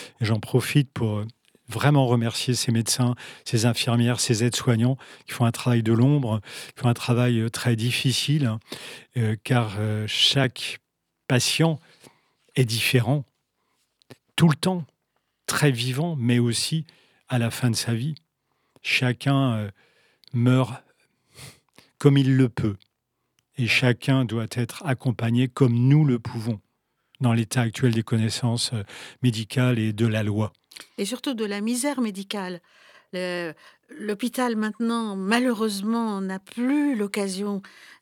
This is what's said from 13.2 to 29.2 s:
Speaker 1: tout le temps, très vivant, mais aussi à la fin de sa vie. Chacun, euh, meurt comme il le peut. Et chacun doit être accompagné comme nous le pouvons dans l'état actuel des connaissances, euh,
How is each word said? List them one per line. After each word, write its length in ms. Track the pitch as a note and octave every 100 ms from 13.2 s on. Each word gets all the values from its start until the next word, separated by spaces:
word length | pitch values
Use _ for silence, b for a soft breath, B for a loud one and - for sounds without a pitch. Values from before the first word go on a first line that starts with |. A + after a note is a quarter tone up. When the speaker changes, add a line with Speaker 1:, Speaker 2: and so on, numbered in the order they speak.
| - _ _ _ _ _ _ _ _ - _
Speaker 1:
tout 140 | - E3
le 80 | D3
temps, 280 | F#3 F#3 D3 _ _ _ _ _ -
très 240 | - D3
vivant, 460 | B2 B2 B2+ E3+ D#3
mais 220 | A#2 B2
aussi 480 | A#2+ A2+ - D#3+ D#3 b b b b
à 100 | B2+
la 120 | A#2
fin 200 | - B2
de 60 | A2
sa 160 | -
vie. 220 | A#2 C3+ D3+ _ _ _ _ _ _
Chacun, 720 | - - B2+ A#2+ - C#3 C3+
euh, 180 | A2 G#2 b b b b b -
meurt 500 | B2 B2 B2+ B2+ A#2+ - _ _ _ _ B B B _ - b _
comme 180 | D3 C#3
il 200 | C3+ C3+
le 120 | B2+
peut. 280 | - A2 G2 - _ _ _ _ _ _ -
Et 80 | A#2
chacun 580 | - B2+ B2 - C3+
doit 220 | B2 A2+ A2
être 300 | - A#2 - -
accompagné 600 | B2+ C3 A2 A#2 A#2+ C3
comme 280 | - C3
nous 320 | A#2+ B2+ D3 D3+
le 120 | A#2+
pouvons 400 | - A#2+ A2 G#2+ - _ _ _ _ _
dans 140 | B2+
l'état 260 | A#2 A2+ -
actuel 320 | A2+ - C3
des 100 | A2+
connaissances, 680 | A2 A#2 A2 - B2 A#2 -
euh, 100 | A2+ G2 B B B